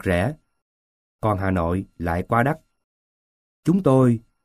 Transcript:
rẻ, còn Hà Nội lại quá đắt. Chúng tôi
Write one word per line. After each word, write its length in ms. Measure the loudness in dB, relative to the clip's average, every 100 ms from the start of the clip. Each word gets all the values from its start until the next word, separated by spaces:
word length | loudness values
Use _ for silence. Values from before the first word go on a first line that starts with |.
rẻ, 300 | 0 0 0 -4 _ _ _ _ _ _ _ -8
còn 180 | -4 -2
Hà 120 | -2
Nội 360 | -2 0 -2 -6 -8
lại 240 | -6 -4
quá 200 | -2 0
đắt. 180 | 0 -4 _ _ _ _ _ _ _ _ _ _
Chúng 180 | -2 0
tôi 380 | 4 4 4 2 -4 _